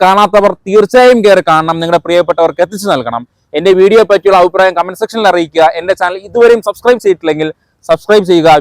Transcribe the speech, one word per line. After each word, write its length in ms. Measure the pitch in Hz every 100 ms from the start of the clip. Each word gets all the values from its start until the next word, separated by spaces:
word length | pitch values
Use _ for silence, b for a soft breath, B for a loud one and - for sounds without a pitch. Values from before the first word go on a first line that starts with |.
കാണാത്തവർ 480 | 185 196 208 208 202 185 196
തീർച്ചയായും 540 | 208 202 254 254 240
കയറി 180 | 202 185 175
കാണണം, 260 | 156 160 165
നിങ്ങളുടെ 220 | 165 170 165
പ്രിയപ്പെട്ടവർക്ക് 560 | 175 170 170 165 147
എത്തിച്ചു 240 | 180 202 202
നൽകണം. 300 | 147 117 117 123 _ _ 151
എൻ്റെ 120 | 180 185
വീഡിയോ 220 | 190 226 202
പറ്റിയുള്ള 280 | 202 196 190
അഭിപ്രായം 320 | 180 185 190 175
കമന്റ് 220 | 175 185
സെക്ഷനിൽ 260 | 214 226 202
അറിയിക്കുക. 340 | 175 165 160 160 165
എൻ്റെ 160 | 175 185
ചാനൽ 180 | 180 190 196
ഇതുവരെയും 340 | 240 233 233 208
സബ്സ്ക്രൈബ് 340 | 202 233 247 202
ചെയ്തിട്ടില്ലെങ്കിൽ 440 | 175 160 151 156 - _ _ -
സബ്സ്ക്രൈബ് 380 | 165 - 208 185
ചെയ്യുക, 180 | 175 160 151